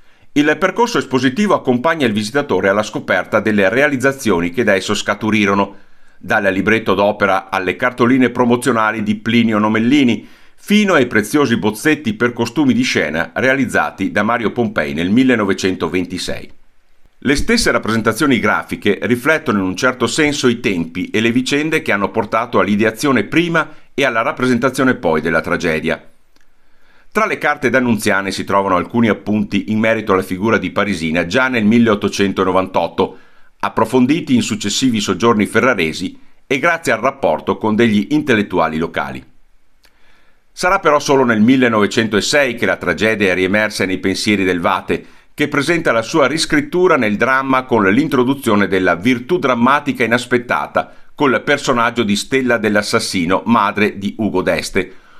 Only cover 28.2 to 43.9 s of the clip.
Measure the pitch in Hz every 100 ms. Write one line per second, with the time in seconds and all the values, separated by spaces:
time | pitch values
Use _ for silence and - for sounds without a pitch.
28.2 | 98 92 90 101 98 90 85 117 113 98
29.2 | - 107 101 101 98 107 113 113 104 92
30.2 | 92 92 110 104 87 - 101 87 82 82
31.2 | 87 117 131 123 104 117 113 104 101 101
32.2 | 101 92 92 92 92 98 85 - 92 -
33.2 | - - - - 104 - 110 127 127 165
34.2 | - 123 - 104 104 - 135 110 104 90
35.2 | 117 107 92 110 127 104 80 78 92 -
36.2 | - - - 135 165 165 139 113 131 -
37.2 | 85 76 - 98 107 107 117 104 104 151
38.2 | 151 110 98 87 80 80 80 78 69 65
39.2 | 64 - - - - _ _ _ - -
40.2 | - - _ - 180 190 165 147 139 135
41.2 | 123 107 110 131 123 110 98 - 110 104
42.2 | - 147 135 117 104 87 82 82 107 107
43.2 | 98 90 92 107 107 - 95